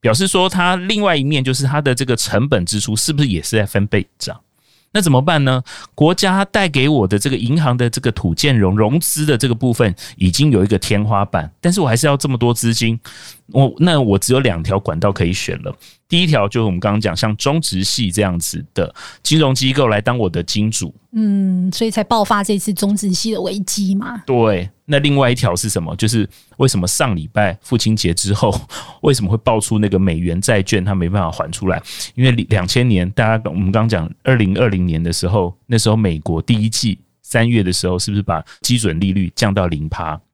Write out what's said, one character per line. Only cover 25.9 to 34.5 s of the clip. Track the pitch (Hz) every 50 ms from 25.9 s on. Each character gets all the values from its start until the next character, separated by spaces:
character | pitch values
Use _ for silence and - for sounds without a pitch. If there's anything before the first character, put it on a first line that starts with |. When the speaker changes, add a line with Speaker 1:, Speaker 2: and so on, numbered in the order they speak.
| 82
Speaker 1:
就 | 95 113
是 | 110 113 113 101 - - - _ _ _ _
为 | 135 131
什 | - 101
么 | 87
上 | 90 - - 156 131 98
礼 | 85 78 - _
拜 | 107 104 95 85 - _
父 | - 127
亲 | 113 - 110 110
节 | 104 - 85 82
之 | - - 95 101
后， | - - 110 - - - - - -
<laughs> | - - - _ -
为 | 151 139
什 | 120 107
么 | 92
会 | 104 107
爆 | - - 117 110
出 | 104 - 113 107
那 | 104 101
个 | 95 92
美 | 95 95 82 80
元 | 87 87 82 90
债 | 98 - 117 101 92
券 | - 120 101 92
它 | 101 98
没 | 95 87 85
办 | 95 104 92
法 | 82 82
还 | - - -
出 | - - 101 92
来？ | 90 85 - - - - - - _
因 | - 127
为 | 131 120
两 | 117 101 - 107 110 90 90
千 | - 127 127 127
年， | 110 92 90 90 104
大 | - 117
家， | 110 113 110 110
我 | 92 76
们 | 90 95 92 98
刚 | 113 110
刚 | 113
讲 | 110 90 80 85 - _ _
二 | - 131
零 | 120 107 92